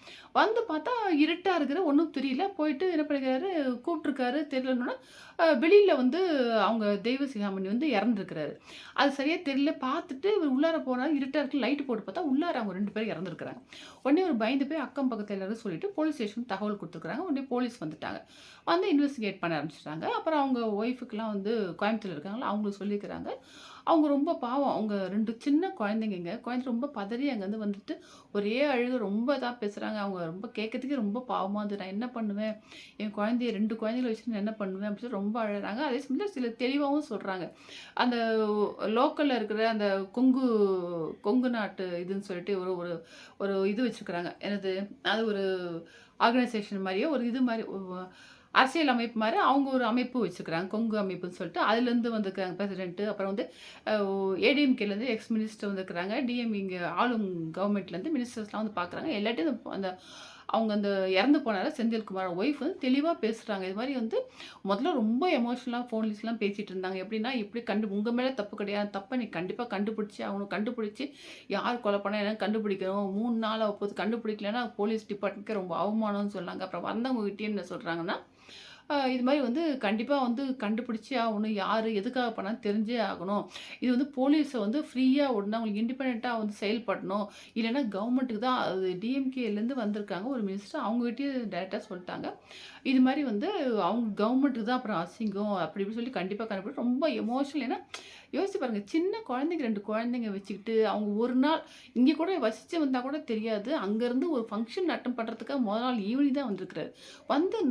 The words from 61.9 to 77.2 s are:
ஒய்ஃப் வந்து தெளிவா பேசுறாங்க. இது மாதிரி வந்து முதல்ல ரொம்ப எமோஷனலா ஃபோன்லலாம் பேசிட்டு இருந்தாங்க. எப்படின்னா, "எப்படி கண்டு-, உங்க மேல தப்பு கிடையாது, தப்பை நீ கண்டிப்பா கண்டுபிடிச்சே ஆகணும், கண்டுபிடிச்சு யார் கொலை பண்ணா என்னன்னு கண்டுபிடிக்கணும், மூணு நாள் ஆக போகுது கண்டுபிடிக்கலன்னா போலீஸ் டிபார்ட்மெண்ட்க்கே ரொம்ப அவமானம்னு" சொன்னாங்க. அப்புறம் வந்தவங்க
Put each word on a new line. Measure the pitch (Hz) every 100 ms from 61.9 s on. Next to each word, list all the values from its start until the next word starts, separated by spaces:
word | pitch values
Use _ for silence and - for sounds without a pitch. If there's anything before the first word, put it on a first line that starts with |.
| 226 214 190 190 175
ஒய்ஃப் | 240 294
வந்து | 277 381
தெளிவா | 254 269 311 330
பேசுறாங்க. | 220 220 - 196
இது | 185
மாதிரி | 190 254
வந்து | 262 226 440 523 - - - -
முதல்ல | 202 285
ரொம்ப | 311 214 240 359 302
எமோஷனலா | 233 247 247 240
ஃபோன்லலாம் | 247 220 220 208 220 226
பேசிட்டு | 202 202 202
இருந்தாங்க. | 185 185 190
எப்படின்னா, | 190 220 226 262
"எப்படி | 202 233
கண்டு-, | 233 202 214
உங்க | 196 214
மேல | 240 254
தப்பு | 262 202 214
கிடையாது, | 202 202 208 196
தப்பை | 196 254
நீ | 220
கண்டிப்பா | 170 185 202 233
கண்டுபிடிச்சே | 196 208 214 214 -
ஆகணும், | 220 202 202
கண்டுபிடிச்சு | 180 214 247 214 208 277 - - - -
யார் | 190 220 240
கொலை | 214 202
பண்ணா | 202 208
என்னன்னு | 202 220
கண்டுபிடிக்கணும், | 196 214 208 190 185 202 196
மூணு | 196 240 226
நாள் | 220 220
ஆக | 214
போகுது | 208 202 202
கண்டுபிடிக்கலன்னா | 190 233 220 214 202 233 233
போலீஸ் | - 208 220 220
டிபார்ட்மெண்ட்க்கே | 202 202 202 208
ரொம்ப | 214 180 170
அவமானம்னு" | 185 220 214 202 202
சொன்னாங்க. | 202 180 185
அப்புறம் | 190 175
வந்தவங்க | 185 208 247 254